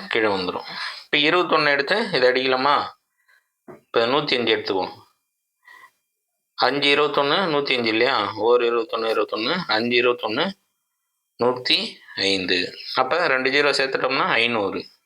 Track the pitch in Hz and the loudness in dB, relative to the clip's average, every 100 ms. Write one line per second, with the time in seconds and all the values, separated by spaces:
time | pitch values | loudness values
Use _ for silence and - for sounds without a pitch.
0 | - 117 110 95 90 87 - - - - | -4 -2 0 0 -4 -6 -10 -10 -10 -12
1 | - 151 147 180 170 156 147 139 143 202 | -2 0 2 2 2 2 2 0 0 -2
2 | 220 156 127 127 131 131 139 139 - - | 0 2 2 2 2 2 2 2 0 -8
3 | _ _ _ _ _ _ - - _ 120 | _ _ _ _ _ _ -20 -20 _ 0
4 | 117 143 147 127 113 107 104 95 87 - | 0 0 0 0 0 0 -2 -4 -4 -10
5 | _ _ _ _ _ _ 988 988 - _ | _ _ _ _ _ _ _ -20 -20 _
6 | _ _ _ _ _ - 123 139 143 143 | _ _ _ _ _ -2 0 2 2 4
7 | 147 143 143 175 185 147 143 127 117 110 | 2 2 0 0 0 0 0 0 0 2
8 | 127 123 104 104 113 120 117 120 113 113 | 2 2 0 0 2 2 2 0 -2 -4
9 | 113 110 104 110 120 180 - 110 120 123 | -2 -2 -2 -4 -2 -4 -2 -2 2 2
10 | 123 120 113 117 185 - _ _ _ _ | 2 0 -2 -2 -4 -6 _ _ _ _
11 | _ _ _ - 120 - - 170 - - | _ _ _ -2 -2 0 -2 -2 -4 -12
12 | - - 98 98 92 90 92 - - - | -14 -4 -2 -2 0 -2 -2 -8 -6 -2
13 | 127 160 165 131 131 139 143 139 135 131 | 0 0 0 0 2 2 2 0 -2 -2
14 | 131 139 180 131 117 117 98 - - _ | -2 0 0 2 2 0 -2 -4 -10 _